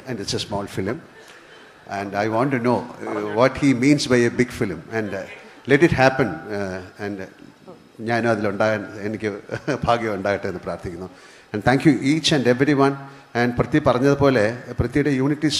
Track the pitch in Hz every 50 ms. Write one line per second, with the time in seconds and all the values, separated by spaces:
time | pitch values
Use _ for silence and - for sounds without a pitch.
0 | - 131 123 101 98 - 120 101 - - 104 101 101 - - - 95 101 127 165
1 | - - - - - - - - - - - - - - - - - - 98 98
2 | 101 101 95 101 107 110 110 113 131 143 135 123 117 123 120 98 - - - -
3 | 110 110 110 104 104 104 104 110 127 135 - - 147 139 131 113 127 143 147 143
4 | - 123 127 120 120 120 120 123 123 123 - - 120 98 85 85 - - 110 110
5 | 107 98 98 95 - - - - - - - - - 123 139 143 175 156 - 135
6 | 131 135 135 - 135 101 80 80 80 104 104 101 101 95 92 92 92 95 - -
7 | 104 101 104 95 95 - - - 85 - - - - 185 170 - - - _ -
8 | 110 113 120 117 117 120 113 104 107 104 98 101 107 110 110 104 92 98 104 107
9 | 98 110 110 92 107 104 98 101 - - 117 113 - 160 135 120 - - 117 117
10 | 113 110 101 95 98 101 101 95 - 98 90 87 - 92 87 87 - 98 85 85
11 | 92 90 - - - - - - - _ - 110 95 131 131 139 139 165 131 104
12 | - 135 151 160 156 - 165 147 113 120 123 123 139 151 147 135 139 139 139 139
13 | - - - - - - - 117 120 123 120 - 120 - - 151 - 135 120 123
14 | 135 143 139 139 143 135 131 113 101 107 120 120 - - 120 - 120 120 - 147
15 | 135 147 139 127 131 143 151 147 160 147 -